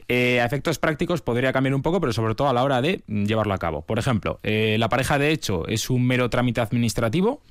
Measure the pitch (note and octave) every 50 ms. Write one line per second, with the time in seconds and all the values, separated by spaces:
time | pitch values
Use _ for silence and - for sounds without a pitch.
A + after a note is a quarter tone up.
0 | - - B2 B2 B2 B2 B2 A#2+ A#2+ A2+ D3 C#3 - E3+ C#3 - - D#3+ D#3 -
1 | F3+ E3+ F3 - - B2+ A#2 A#2+ C3 C3 B2+ C3 C3+ C3 C3+ C3+ B2+ D#3 F3 G3
2 | D#3 B2 A2 A#2 A2+ A2 G#2+ - C#3 C#3+ B2 A#2+ C3 C#3 C3+ B2 B2+ F3 G3 -
3 | - - G#2+ G#2 G2+ G2+ A2 A2 G#2 G#2 F#2+ F2 E2+ E2 D#2 D2 - - A2+ A2+
4 | - C3+ A#2 F#2 - D#2+ - - - G#2+ G#2+ A2 A2 A2 G#2+ A2 A#2 A2 A#2+ C3
5 | B2+ - D3+ C#3 C#3+ D3+ D#3+ D3+ - - F#2+ E2 - - A2+ G#2+ - - B2+ B2
6 | B2 B2+ B2+ B2 B2 A#2 - A#2+ B2 B2 A2+ B2+ A#2 - B2+ A#2+ A#2 A2 - A#2+
7 | A#2 A2 A#2 F3 F#3+ A#3 C#4+ - - -